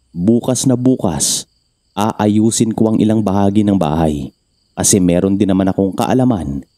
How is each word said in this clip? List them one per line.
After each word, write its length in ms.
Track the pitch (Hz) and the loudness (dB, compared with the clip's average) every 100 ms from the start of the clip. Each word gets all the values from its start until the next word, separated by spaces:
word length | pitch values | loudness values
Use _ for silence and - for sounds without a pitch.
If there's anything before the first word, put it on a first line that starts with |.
| _ | _
"Bukas 520 | 85 92 117 - 123 135 | -4 0 0 0 -2 0
na 80 | 123 | 0
bukas, 720 | 123 127 98 73 - - - _ _ _ _ - | 0 0 -2 -2 -4 -6 -10 _ _ _ _ -4
aayusin 760 | 107 - 107 107 110 - 113 107 | -4 0 0 2 0 0 -2 0
ko 160 | 110 | 0
ang 40 | 110 | 2
ilang 240 | 107 113 101 | 2 2 0
bahagi 400 | 98 98 101 104 | 0 0 2 2
ng 120 | 98 | 0
bahay 480 | 78 80 80 73 65 - _ _ _ - | 0 0 0 -2 -8 -16 _ _ _ -6
kasi 240 | 92 104 | 0 2
meron 400 | 90 87 95 98 | 2 2 0 0
din 80 | 98 | 0
naman 200 | 95 95 | 2 0
akong 240 | 92 98 | 0 -2
kaalaman 720 | 87 117 127 127 104 71 69 - | -2 0 0 0 0 -4 -8 -12